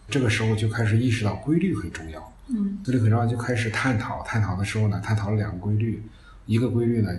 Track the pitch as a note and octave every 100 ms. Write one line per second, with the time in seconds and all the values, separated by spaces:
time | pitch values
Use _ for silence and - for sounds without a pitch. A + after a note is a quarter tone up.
0 | - C#3+ A#2 G#2+ A2+ G#2 A2 A#2 A2 A2
1 | B2 G#2+ G#2 F2+ C#3 E3 F#2+ - E2 -
2 | E2 D2+ - - - A#3 G3 G3+ - B2
3 | G#2+ A2 A#2 B2 - A#2 A2 G#2 C3 G#2+
4 | - G2 - A2+ F#2+ F#2 G2+ A2 G#2+ F2+
5 | - G#2+ G2+ G#2+ G2 F2 G#2 G#2+ A2+ G2
6 | - - - - - A2+ B2 A2+ A#2 A#2
7 | G2